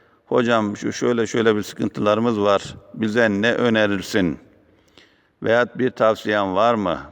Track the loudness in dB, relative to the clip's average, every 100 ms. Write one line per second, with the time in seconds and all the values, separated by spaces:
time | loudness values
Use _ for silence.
0 | _ _ -4 0 2 2 0 -4 -8 -4
1 | -2 0 -2 0 2 2 -2 -6 -6 -2
2 | 0 2 2 0 2 2 0 -18 -16 -6
3 | -2 2 2 2 0 0 0 2 2 -2
4 | -2 -2 0 -2 -12 _ _ _ _ -20
5 | -20 _ _ -6 0 2 0 -2 -4 2
6 | 0 2 0 0 0 2 2 2 0 -4
7 | -8